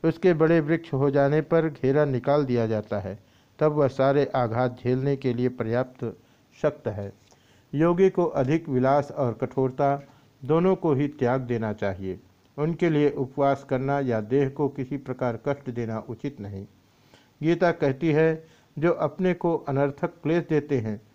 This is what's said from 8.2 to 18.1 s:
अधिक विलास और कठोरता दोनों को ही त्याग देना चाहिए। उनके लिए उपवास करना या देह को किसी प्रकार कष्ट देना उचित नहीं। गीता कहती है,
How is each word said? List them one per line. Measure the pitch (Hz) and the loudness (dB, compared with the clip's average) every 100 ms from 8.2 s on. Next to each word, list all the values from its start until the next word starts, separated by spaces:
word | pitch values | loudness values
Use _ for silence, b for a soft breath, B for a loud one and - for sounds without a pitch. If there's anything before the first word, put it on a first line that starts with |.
अधिक | 175 - 127 160 160 | -2 0 0 0 0
विलास | 131 127 147 143 | 0 2 2 0
और | - 127 | -2 -4
कठोरता | 113 127 - 131 127 139 139 139 b b _ | -2 -6 -2 -2 0 0 0 -6 b b _
दोनों | 127 160 185 185 | -2 2 2 2
को | 175 | 2
ही | 135 143 | 0 0
त्याग | - 120 131 | 0 0 0
देना | 123 120 110 | -2 -4 -2
चाहिए। | 104 101 92 95 92 - _ _ - | -2 -4 -4 -8 -8 -12 _ _ -6
उनके | 151 170 175 | -4 0 2
लिए | 151 147 | 4 2
उपवास | - 131 - 139 135 | 0 -6 0 0 0
करना | - 131 135 143 | -2 -2 0 -2
या | 135 113 | 0 -2
देह | 107 131 135 | 0 0 0
को | 135 143 | 0 -4
किसी | 139 127 139 | -4 -8 -8
प्रकार | 135 127 123 113 - | -8 -4 -4 -4 -4
कष्ट | 139 - | -6 -6
देना | 120 113 110 | -6 -6 -6
उचित | - 117 143 139 | -8 -10 -10 -10
नहीं। | 101 98 - _ b b b b b b | -12 -12 -14 _ b b b b b b
गीता | 151 170 175 | -2 2 2
कहती | 165 147 131 | 2 -2 0
है, | 165 | 0